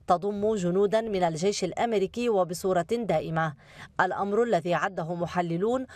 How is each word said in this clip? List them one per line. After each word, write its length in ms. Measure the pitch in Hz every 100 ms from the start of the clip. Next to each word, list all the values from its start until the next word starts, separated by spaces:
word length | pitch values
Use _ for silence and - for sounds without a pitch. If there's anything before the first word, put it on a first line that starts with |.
| -
تضم 480 | 175 202 202 214
جنودا 460 | 214 175 185 202 220
من 220 | 226 190
الجيش 420 | 175 156 196 202
الأمريكي 640 | 175 - 233 208 190 233 240
وبصورة 580 | 202 175 175 190 180 170
دائمة، 640 | 233 202 156 160 160 160 139 - - - -
الأمر 420 | 185 - 202 214
الذي 320 | 233 175 175
عده 400 | 160 190 180 160
محللون 720 | 175 170 180 175 170 220 262 254